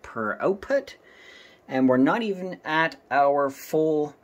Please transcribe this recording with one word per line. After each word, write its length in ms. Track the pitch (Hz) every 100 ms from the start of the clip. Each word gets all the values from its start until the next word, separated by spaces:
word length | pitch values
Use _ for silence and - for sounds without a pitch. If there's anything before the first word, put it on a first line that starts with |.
per 340 | - 117 107 -
output. 560 | 147 196 - 277 269 - - - - - - - -
And 220 | 131 131
we're 80 | 127
not 260 | 139 220
even 380 | 220 185 185 175
at 380 | - 156 160 - _
our 380 | 139 143 143 139
full 680 | 135 - 156 156 151 147 -